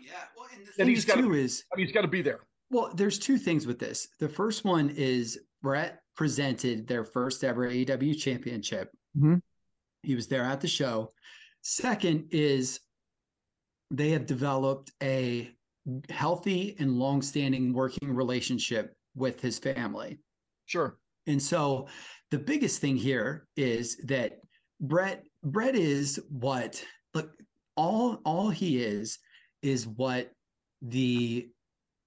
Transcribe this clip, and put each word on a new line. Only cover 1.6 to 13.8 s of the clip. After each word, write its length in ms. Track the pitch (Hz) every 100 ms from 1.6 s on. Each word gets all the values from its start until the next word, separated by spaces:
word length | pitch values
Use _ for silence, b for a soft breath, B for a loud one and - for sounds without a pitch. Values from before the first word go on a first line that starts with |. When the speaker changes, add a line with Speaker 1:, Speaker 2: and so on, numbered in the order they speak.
| -
Speaker 2:
I 20 | 185
mean, 120 | 185
he's 60 |
gotta 140 | 214 185
be 140 | 185
there. 180 | 147 - - _ _
Speaker 1:
Well, 220 | 247 - 175
there's 240 | 202 202
two 180 | - 269
things 300 | - 160 127
with 120 | 120
this. 280 | 110 - - _
The 100 | 147
first 340 | - 214 208
one 280 | 196 170 143
is 460 | 147 135 127 117 - - _
Bret 380 | 135 139 170 - _ -
presented 720 | 151 113 139 120 127 113 113
their 160 | 123
first 400 | 110 127 127 127
ever 240 | 135 120 123
A 40 |
E 140 | 123 127
W 300 | 127 143 147
championship. 760 | 139 127 120 117 - 104 95 _ _ 147
Speaker 3:
Mm-hmm. 220 | 151 175 - _ _ _ _ _
Speaker 1:
He 120 | 127 123
was 120 | 110
there 180 | 131 123
at 160 | 139
the 80 | 175
show. 420 | - 135 113 113 b b b b b
Second 640 | - - 247 208 180 156 -
is 480 | 165 151 135 127 - - _ _ _ _ _ _ _ _ _